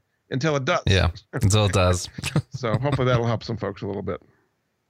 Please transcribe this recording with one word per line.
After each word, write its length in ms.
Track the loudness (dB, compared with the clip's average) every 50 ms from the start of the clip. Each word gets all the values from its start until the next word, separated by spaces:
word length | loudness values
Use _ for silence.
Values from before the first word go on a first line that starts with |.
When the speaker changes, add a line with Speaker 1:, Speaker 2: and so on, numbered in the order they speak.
| _ _ _ _ _ -6
Speaker 1:
until 260 | -4 -2 0 0 0
it 80 | 0 0
does. 200 | 0 0 0 2
Speaker 2:
Yeah, 240 | 2 2 4 2 2 -2 -6 -12 _ -4
until 320 | 0 0 2 4 4 4
it 80 | 4 4
does. 340 | 4 4 4 2 0 -2 -8 -12 -10 -8 -4
<laughs> 180 | -2 -4 -4 _
Speaker 1:
So 260 | -8 -6 -4 -2 -2 0
hopefully 300 | 0 0 0 2 2 2
that'll 180 | 2 2 2
help 180 | 0 0 -2 -4
some 140 | -6 -6 -6
folks 240 | -4 -6 -6 -6
a 60 | -8 -6
little 160 | -6 -6 -6
bit. 180 | -6 -6 -8 -10 _ _ _ _ _ _ _ _ _ _ _ _